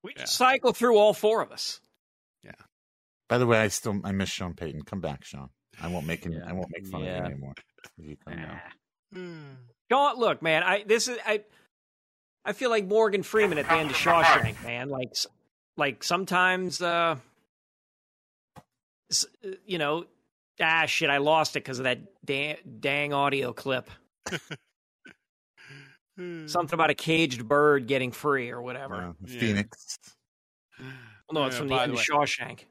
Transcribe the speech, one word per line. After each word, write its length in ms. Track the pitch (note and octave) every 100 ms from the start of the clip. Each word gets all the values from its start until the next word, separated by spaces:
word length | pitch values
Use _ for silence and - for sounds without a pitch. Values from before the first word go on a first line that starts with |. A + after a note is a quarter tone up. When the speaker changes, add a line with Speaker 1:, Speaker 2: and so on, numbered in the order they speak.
Speaker 1:
We 100 | -
just 200 | - - -
Speaker 2:
Yeah. 80 | B3
Speaker 1:
cycle 260 | C4 B3
through 240 | - A#3+ A3
all 160 | G#3+
four 280 | G3 G#3+ A3
of 100 | -
us. 280 | - - - _ _ _ _ _ _
Speaker 2:
Yeah. 80 | - - - _ _ _ _ _ _
Speaker 3:
By 100 | A#2+
the 80 | A#2+
way, 140 | A2+
I 80 | G#2+
still, 340 | - A#2 G2+
I 80 | F#2
miss 180 | G2 F#2+
Sean 260 | - F#2 E2+
Payton. 260 | E2 D#2
Come 180 | - G2+
back, 220 | D#2+ C#2
Sean. 260 | - C#2+ C2+ _ _ -
I 60 | E2
won't 180 | F2+ D2+
make 160 | E2 F2
him, 80 |
Speaker 4:
Yeah. 140 | E2 F2
Speaker 3:
I 60 |
won't 160 | F#2 F2+
make 160 | E2+ F#2+
fun 160 | F#2
Speaker 4:
Yeah. 80 | F#2 F2+
Speaker 3:
of 60 | F2+
you 60 |
anymore. 200 | C#2 C#2 - _ _ - -
If 60 | D#2
you 120 | D2
come 180 | - F2
Speaker 4:
Nah. 100 | D#2
Speaker 3:
back. 260 | D#2+ F2 - _ _ _
Speaker 2:
Hmm. 300 | F#3 F3+ E3 D3 C3 B2 _ _
Speaker 1:
Sean, 260 | B3+ C#4+ B3+
look, 220 | A3+ C#3+
man, 220 | D#3+ D#3+
I, 200 | F3+ G3
this 240 | G#3 A3+ A3+
is, 100 | A#3+ G#3
I, 180 | G#3+ - _ _ _ _ _ _ _ _ _ -
I 80 |
feel 160 | - B3+
like 140 | A3+ F#3+
Morgan 360 | G#3+ A3 G3
Freeman 340 | - A3 G#3 D#3
at 80 | C#3
the 60 |
end 180 | D#3+ D#3
of 40 | C3
Shawshank, 640 | E3+ E3+ E3 C#3 A2+ -
man. 260 | A#2 A#2 C3
Like, 200 | C3 B2+
s-, 160 | - - _ _ _ _ -
like, 260 | C#3+ -
sometimes, 760 | - F3 F#3+ F3+ F3+ F#3 F3+ D3
uh, 360 | F3+ E3+ E3+ D3 - _ _ _ _ _ _ _ _ _ _ _ _ - _ _ _ _ _
s-, 140 | - - _ G3
uh, 40 | F#3+ -
you 120 | F3+
know, 280 | D3 D#3+ - _ _ _ _ _
ah, 240 | E3 D#3+ D#3
shit, 240 | - D#3
I 80 | C#3+
lost 400 | C#3+ D#3+ D3+ D3
it 40 | -
'cause 140 | B2+
of 40 |
that 160 | C3 B2 - _ -
da-, 300 | C#3 D3 D3 - A2+
dang 320 | C#3 C#3+ D3
audio 380 | C#3+ C#3+ C#3 B2
clip. 380 | A2+ C3+ B2+ - - _ _ -
Speaker 2:
<laughs> 340 | D#3+ - D3+ _ _ _ _ - _ _ _ _ _ - C#3+ C#3 _ _ -
Speaker 1:
Something 560 | F3+ E3+ D#3 F3 E3+
about 160 | E3+ D3
a 60 | C#3
caged 520 | - D#3+ D#3+ B2 A2+
bird 400 | C#3+ D3+ C#3+ A#2
getting 240 | C3+ B2
free 380 | - D3 C#3 A#2+
or 120 | A#2+
whatever. 340 | B2 B2 C#3 G2+
Speaker 3:
Uh, 180 | F2 E2+ G2
Speaker 2:
Yeah. 140 | B2
Speaker 3:
Phoenix. 580 | A#2+ G2+ G#2 - - - - _ _ _ _ _ _ -
Speaker 1:
Well, 120 | C3 C3 A#2 - _
no, 140 | D#3+ C3+
it's 100 | B2
Speaker 2:
Yeah, 40 |
Speaker 1:
from 80 | C#3+
the 60 | C3+
Speaker 2:
by 80 |
Speaker 1:
end 80 | B2
Speaker 2:
the 40 | B2+
Speaker 1:
of 20 |
Speaker 2:
way. 40 | - D3 C#3+
Speaker 1:
Shawshank. 340 | - A#2+ A#2 -